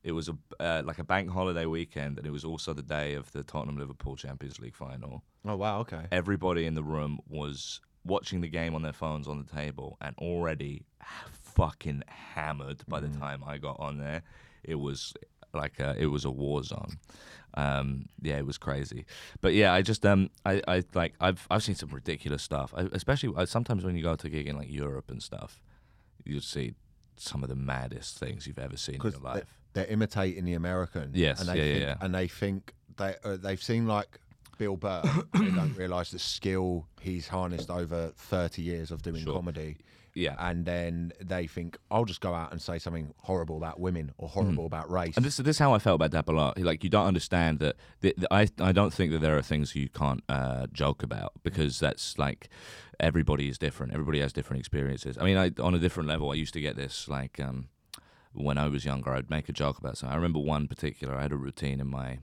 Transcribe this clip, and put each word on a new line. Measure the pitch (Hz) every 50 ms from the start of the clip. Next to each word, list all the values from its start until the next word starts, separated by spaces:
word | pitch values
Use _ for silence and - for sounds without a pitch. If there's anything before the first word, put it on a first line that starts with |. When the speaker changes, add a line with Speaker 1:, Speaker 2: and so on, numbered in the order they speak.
Speaker 1:
It | - 87
was | 80 82 78 80
a, | 80 71 - _ - _
uh, | - 85 82 80 69
like, | 78 78 -
a | 80
bank | - 92 98 95 92
holiday | 90 92 92 92 87 85 82
weekend, | 80 80 82 85 - - 78 71 71 71 71
and | 73
it | 76
was | 73 71 76
also | 80 82 78 - 82 78
the | 73
day | 67 - 76 76 73 73 73
of | 71 67 -
the | - 76
Tottenham | 69 - - 78 58 69 71 71
Liverpool | 71 67 67 - - 71 67
Champions | 67 - 67 67 65 71 69 69 -
League | - 58 -
final. | - 67 65 65 64 58 69 60 - _ _ _ _ -
Speaker 2:
Oh, | 104 104
wow, | 92 101 107 101 104
okay. | 113 - 90 80 80 90
Speaker 1:
Everybody | 90 92 85 98 101 85 85 92 87 85 82
in | 80 80
the | 78 76
room | 76 78 78 73 73 73 - -
was | - 73 76 73 71 71 67 - - - - _ _ _ _ _
watching | 87 95 98 - - 95 90
the | 85 80
game | 80 85 82 82 80
on | 78
their | 80 76
phones | 71 - 80 78 78 76 69
on | 71 73 73
the | 71 -
table | - 76 73 76 71 69 69 69 - _
and | - 71 65 -
already | 76 85 87 85 85 82 80 73 73 71 71 73 - _ _ _ - - - - - - - - - - -
fucking | - 85 76 - _ - 80 71 69 65 -
hammered | - - - - - 80 76 78 76 71 69 69 71 69 - -
by | 76 73
the | 73 73
Speaker 2:
Mm. | 73 71
Speaker 1:
time | 71 71 71 69 67
I | 71 73 71
got | 71 71 67 -
on | 73 71 71 71
there. | 71 71 76 85 85 - - - - - - -
It | - - 82
was | 73 71 69 69 67 - - - - - _ _ _ - _
like | - 76 73 73 - -
a, | 67 71 67 -
it | 78
was | 76 71 71 67
a | 69
war | 65 67 71 69 73 71 64
zone. | - - - - - - - _ - - - - - - - - - -
Um, | 76 71 71 69 69 69 67 67 67 67 - _ -
yeah, | - 76 73 71
it | 69
was | 69 69 -
crazy. | - - 69 69 71 - - - - - - - - - - -
But | - 95 82
yeah, | 104 104 95
I | 90 92
just, | 98 104 110 - -
um, | 101 101 98 95 - _ - _
I, | 95 95 98 -
I, | - 92 92 90 - -
like, | 90 85 82 - _
I've, | 85 95 92 - - -
I've | 85 110
seen | - 113 92
some | - 80 69
ridiculous | 71 67 - 87 78 71 - 73 71 71
stuff. | - - 76 69 67 65 -
I, | 82 90 95
especially, | - 92 - - 139 139 - 120 73
uh, | 78 90
sometimes | - - 120 123 - 120 92 90
when | 92 90
you | 85
go | 80 85 82
to | 78 -
a | 76
gig | 78 76 71 73
in, | 73
like, | 71 73 64
Europe | 71 71 73 71 67 67 67 -
and | 65 60
stuff, | - - - - - - - - - - - - _ _ - _ _ _ _ - -
you | - 71 71
see | - - - 71 65 58 - _ - - - _ - _ _
some | - - - - 71 67
of | 64
the | 65
maddest | 65 65 67 65 64 64 64 62 60 - - - -
things | - 64 - - 71
you've | 76 69 67
ever | 65 67 67
seen | 65 - - 69
in | 67
Speaker 2:
'Cause | - 110
Speaker 1:
your | 71 69
Speaker 2:
they, | 67 65 62 -
Speaker 1:
life. | - - - - - _ -
Speaker 2:
they're | 98 92
imitating | - 107 107 110 - - 104 95 95 87 95 90
the | 87 87
American. | 85 85 90 92 92 90 - - 90 71 69 69
Speaker 1:
Yes, | 90 85 73 65 -
Speaker 2:
and | 92 87
they | 87 80
Speaker 1:
yeah, | 76
yeah, | 73
Speaker 2:
think, | 71 71 69 69 69 -
Speaker 1:
yeah. | 95
Speaker 2:
and | 95 90
they | 92 92 85
think | - - 101 101 98 95 - - - _ _ - -
they, | - 98 98 92 - -
uh, | 107 98
they've | 92 95 98 95 92
seen, | - - 113 117 117
like, | 113 107 104 98 _ - - _ - - _ - - - -
Bill | 110 101 98
Burr. | 87 107 101 92 85
Speaker 1:
<coughs> | - 135 139 170 - - -
Speaker 2:
They | - 214 190
don't | 180 180 160 151 120
realise | 92 92 90 90 90 87 -
the | - 87
skill | - - - - - 98 95 95 92 90 90 85 80 - _ -
he's | - 95 90 87 80 -
harnessed | 92 92 92 90 87 80 82 85
over | 87 87 87 78 85 85 82 80 -
thirty | - - - 101 92 87 82 - -
years | 82 87 87 82 80 78
of | 85 78
doing | - 87 82 80 80
Speaker 1:
Sure. | 78 73
Speaker 2:
comedy. | 92 87 87 73 76 78 78 76 - - _ - - - _ _
Speaker 1:
Yeah. | - 87 73 71 -
Speaker 2:
And | 85 90 85 85 85
then | 87 87 87 85 85 85 85 85 85 - -
they | - 87 95 90 87 80
think, | - 90 85 85 - - _ _
"I'll | 101 110 120
just | 101 87 -
go | - 92 87
out | 85 82 -
and | 82 82
say | - - 85 82
something | - 87 85 82 78 73 - _
horrible | - - 95 87 82 78 80
about | 78 82 80 80 -
women | 90 92 90 82 78 69 65
or | - - 80
horrible | - 98 98 98 82 71
Speaker 1:
Mm. | 82 80
Speaker 2:
about | 78 78 78 78
race." | 90 92 85 82 80
Speaker 1:
And | 113 123
this, | 143 143 -
this | 131 147 151
is | -
how | 151 139 123
I | 104
felt | - - 90 76
about | 80 76
Dappalot. | 73 80 73 - 80 78 76 65 - - 87
Like, | 85 80 80 -
you | 90
don't | 95 104 95 98
understand | 92 82 - - 95 87 85 80 78 69
that. | 78 73 - - - - - _
The, | - 95 -
the, | - 90 -
I, | 92 101 107 92 - -
I | 85 95
don't | - 196 208 - -
think | - 92 78
that | 80 80
there | 76 78 76
are | 73
things | 69 - 78 73 73 - -
you | 71 69 67
can't, | - - 76 69 65 58 - -
uh, | 67 67 65 65 64 64 64 -
joke | - - 71 71 71 -
about | - 57 57 50 50 50 _ -
because | _ - - 82 78 71 64 -
that's, | 78 73 - - - - -
like, | - 71 69 - - - - - - - - - - - - - -
everybody | - 82 71 82 78 - 76 69 71 69
is | 64 -
different. | 78 73 - - 67 62
Everybody | - 78 73 69 78 73
has | 71 69
different | - 76 69 - 67 65
experiences. | - - - 73 69 69 67 64 - 67 62 -
I | 82
mean, | 95 98
I, | 95 92 90 - -
on | 64 90 87
a | 85
different | 82 90 - 90 78 76
level, | 78 80 73 71
I | 71
used | 80 78 - -
to | 82
get | 73 73 -
this, | - 69 69 - - - -
like, | 73 67 67 65 - -
um, | 69 67 64 65 64 - _ _ _ _ - - _ - - _ _ _
when | - - 71 71 69
I | 71 73 73
was | 71 69 71
younger, | 71 67 67 64 65 65
I'd | 67 65 -
make | 78 78 - -
a |
joke | 76 - 73 71 67 -
about | - 67 - -
something. | - 64
I | 67
remember | 80 85 87 82 76
one | 71 73 76 73 73 69
particular, | - - - 73 - - 71 67 67
I | 67
had | 71 71
a | 69
routine | 69 67 67 64 - - 69 67 67
in | 67 67
my | 67 67 65 64 64 64